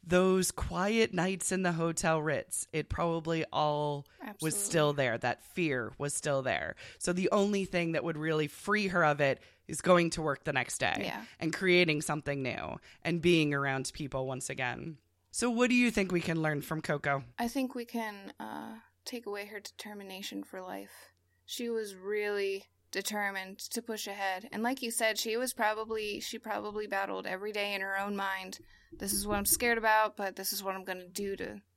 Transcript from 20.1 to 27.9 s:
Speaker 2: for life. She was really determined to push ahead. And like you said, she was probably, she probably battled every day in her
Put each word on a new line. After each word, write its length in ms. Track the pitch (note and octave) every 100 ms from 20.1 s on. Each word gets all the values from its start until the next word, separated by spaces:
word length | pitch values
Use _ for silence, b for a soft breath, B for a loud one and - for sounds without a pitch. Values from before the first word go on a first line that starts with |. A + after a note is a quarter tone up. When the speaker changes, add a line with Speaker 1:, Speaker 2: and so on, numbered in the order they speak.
| F#3+ G3+ G3
Speaker 2:
for 180 | G3+ F#3+
life. 520 | F#3 F#3+ G3+ - - _ _ _ _
She 220 | - A#3+
was 240 | A3+ G#3+
really 680 | F#3+ F#3 G#3 G#3 G3+ G3 G3 - _ _
determined 680 | - G3 G#3 G3+ G3 F#3+ G3
to 200 | - -
push 280 | A#3 G#3+ G#3
ahead. 400 | G3+ G3 F#3 G#3+
And 120 | G#3
like 180 | A#3 C4+
you 80 | A#3
said, 280 | A3+ A3 G#3+
she 180 | A3+ A3+
was 160 | B3+
probably, 680 | - G#3+ G#3+ A3 A3 G#3+ G#3
she 180 | - A3+
probably 480 | A3 G#3 G#3 G#3+ G#3+
battled 380 | G3 G3 F#3+ F#3+
every 260 | F#3 G3+
day 220 | G#3 G3+
in 60 | G3+
her 160 | G3